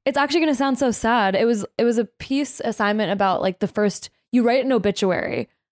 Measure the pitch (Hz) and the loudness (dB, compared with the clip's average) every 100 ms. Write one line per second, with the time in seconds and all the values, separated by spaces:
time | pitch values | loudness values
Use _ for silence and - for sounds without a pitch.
0 | - 277 285 320 311 262 269 254 262 - | -2 0 0 2 2 2 0 0 0 0
1 | 226 240 196 190 233 220 - - 233 226 | 0 2 2 2 2 0 -4 0 0 2
2 | 214 _ - 269 285 - 233 220 208 214 | -2 _ -4 -2 -2 -4 -6 -2 -2 0
3 | 185 196 196 180 190 180 202 - 208 - | -2 0 0 0 -2 -2 -4 0 -2 -2
4 | - _ _ 247 233 247 262 240 202 - | -12 _ _ 0 2 2 2 2 0 0
5 | 196 175 - - - _ _ | 0 -2 -4 -6 -8 _ _